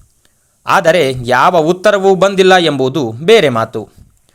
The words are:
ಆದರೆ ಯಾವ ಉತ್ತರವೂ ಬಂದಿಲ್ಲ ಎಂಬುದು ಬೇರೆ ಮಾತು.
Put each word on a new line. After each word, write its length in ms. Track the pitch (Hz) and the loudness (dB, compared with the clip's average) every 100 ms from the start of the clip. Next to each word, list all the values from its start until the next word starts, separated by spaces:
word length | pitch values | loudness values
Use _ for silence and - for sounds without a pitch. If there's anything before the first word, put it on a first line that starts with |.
| _ _ _ _ _ _ - | _ _ _ _ _ _ -2
ಆದರೆ 480 | 165 165 175 135 127 | 0 2 0 0 -4
ಯಾವ 360 | 120 123 160 180 | -2 0 2 2
ಉತ್ತರವೂ 560 | 156 180 214 202 190 | 0 0 0 0 0
ಬಂದಿಲ್ಲ 420 | 190 196 190 185 185 | 2 0 2 2 2
ಎಂಬುದು 560 | 165 139 131 156 117 | 0 -2 -4 -4 -6
ಬೇರೆ 360 | 113 165 226 151 | -4 2 2 2
ಮಾತು. 400 | 117 113 110 104 _ _ _ _ | -2 -4 -8 -14 _ _ _ _